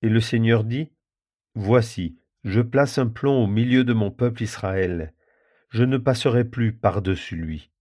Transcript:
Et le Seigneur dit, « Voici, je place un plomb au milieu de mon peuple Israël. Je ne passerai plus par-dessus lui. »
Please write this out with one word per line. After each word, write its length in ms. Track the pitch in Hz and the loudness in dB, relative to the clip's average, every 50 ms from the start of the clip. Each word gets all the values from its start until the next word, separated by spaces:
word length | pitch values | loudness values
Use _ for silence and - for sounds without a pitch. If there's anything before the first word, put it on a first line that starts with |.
Et 80 | - 113 | 2 2
le 100 | 107 113 | 2 2
Seigneur 440 | 113 - - 120 113 113 117 110 110 | 2 2 0 0 2 4 2 2 2
dit, « 280 | 113 120 135 156 151 _ _ _ _ _ _ _ _ _ _ _ _ _ | -2 -4 -6 -6 -8 _ _ _ _ _ _ _ _ _ _ _ _ _
Voici, 640 | 113 101 98 117 123 113 113 - - 92 80 78 _ _ _ _ _ _ | -6 0 4 4 4 4 2 -4 -6 -6 -6 -8 _ _ _ _ _ _
je 160 | 104 92 110 | -2 0 0
place 380 | 120 113 117 135 143 139 - - | 0 2 2 0 0 0 0 -2
un 100 | 131 117 | -2 -2
plomb 360 | 113 - - 139 139 131 120 | -2 -2 0 2 2 2 2
au 40 | 98 | 2
milieu 380 | 101 110 117 123 123 127 127 | 2 0 0 2 4 2 4
de 80 | 120 120 | 4 2
mon 180 | 113 104 101 | 0 0 -2
peuple 320 | - _ 123 120 113 - 117 | -2 _ -2 -2 -2 -4 -8
Israël. 680 | 104 - - - 98 95 95 95 90 90 85 80 78 - _ _ _ _ _ _ _ _ _ _ _ | -8 -8 -6 -6 -4 -2 0 0 0 -2 -4 -6 -8 -12 _ _ _ _ _ _ _ _ _ _ _
Je 140 | - 113 120 | -2 0 0
ne 140 | 127 131 135 | 2 2 0
passerai 460 | 123 139 131 - - 147 117 120 120 | 0 0 0 2 0 2 2 2 0
plus 300 | 113 - 120 117 110 107 | 0 -2 -2 -2 -2 -2
par-dessus 640 | - - 104 90 101 95 92 95 87 - - - 82 | 0 0 0 0 0 -2 -2 -2 -2 -4 -10 -8 -8
lui. » 340 | 82 80 78 78 - _ _ _ | -6 -8 -8 -10 -12 _ _ _